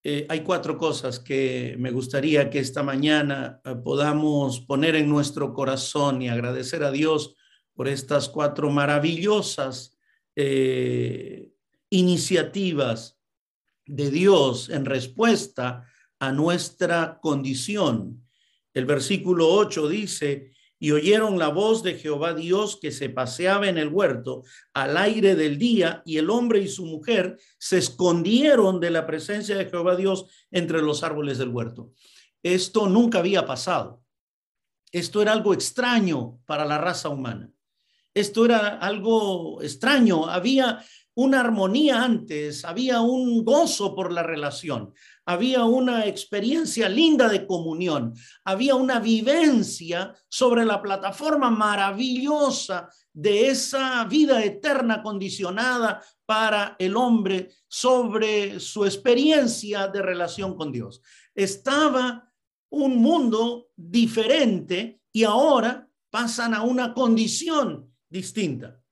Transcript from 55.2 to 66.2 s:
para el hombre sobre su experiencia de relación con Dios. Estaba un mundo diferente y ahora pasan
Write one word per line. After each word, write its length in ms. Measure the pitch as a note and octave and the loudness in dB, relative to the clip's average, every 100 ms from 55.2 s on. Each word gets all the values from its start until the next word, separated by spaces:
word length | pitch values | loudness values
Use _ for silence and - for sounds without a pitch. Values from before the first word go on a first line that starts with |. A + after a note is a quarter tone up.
| G3 - F3+ G3 B3 B3 A3 G3 - _ | -6 -6 -6 -2 -2 0 -2 -4 -14 _
para 520 | - A3 A3 G#3 G3+ - | -4 0 2 0 -2 -4
el 180 | F#3 G#3+ | -2 0
hombre 520 | B3 A3+ F#3+ F#3 F#3 _ _ | 2 2 2 -2 -4 _ _
sobre 920 | - B3 B3+ A#3 A3 A3 G#3+ G3+ G3+ | -2 2 2 2 0 0 0 -2 -8
su 240 | - G#3+ | -10 -2
experiencia 1040 | G3 - B3 B3 D4 D4+ A#3+ - G#3 G3+ G3 | -2 0 2 4 6 4 2 -2 -6 -4 -4
de 140 | G3 | -4
relación 540 | F#3 F3+ E3+ G3+ F#3+ D#3 | -4 -2 -4 -4 -8 -6
con 140 | D3+ | -8
Dios. 320 | B2 A#2+ - _ - _ | -8 -10 -16 _ -20 _
Estaba 960 | - F#3+ G3 C4+ C#4 D4+ B3+ B3+ A#3 _ _ _ _ _ | -4 -4 -2 -2 2 2 2 -2 -6 _ _ _ _ _
un 280 | D4 C4+ B3 | -2 2 4
mundo 720 | B3 E4+ B3 G#3+ A#3 A#3+ _ | 4 4 2 0 -2 -4 _
diferente 1300 | - E3 A3+ A3+ A3+ A3 D#4 B3 F#3 D3 F3+ A3+ - _ | -20 -2 2 2 0 2 4 4 0 -2 -6 -6 -14 _
y 120 | A3 | 0
ahora 640 | A3 G#3+ D#4 C4 A3+ B3+ _ _ _ | 2 4 4 2 0 -6 _ _ _
pasan 440 | G#3+ | -6